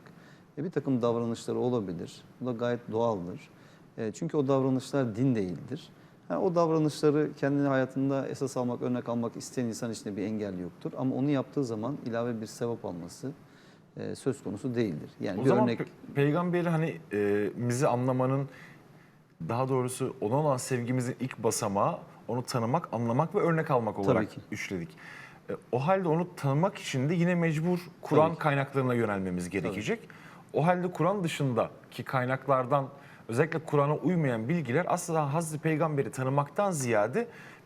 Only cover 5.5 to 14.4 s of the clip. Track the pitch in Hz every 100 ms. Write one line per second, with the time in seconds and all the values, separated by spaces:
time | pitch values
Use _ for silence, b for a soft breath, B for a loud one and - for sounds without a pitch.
5.5 | 80 - - - B B B - 180 196
6.5 | 170 165 160 151 - 151 147 147 - 139
7.5 | 143 143 135 131 131 135 135 117 - 131
8.5 | 131 123 120 127 123 117 117 117 135 -
9.5 | - 120 104 117 104 110 98 104 110 104
10.5 | 90 87 - 165 - 131 127 143 135 123
11.5 | 147 123 107 117 147 123 117 120 113 110
12.5 | - 117 113 101 87 87 - 131 - B
13.5 | B B B - - 107 98 135 117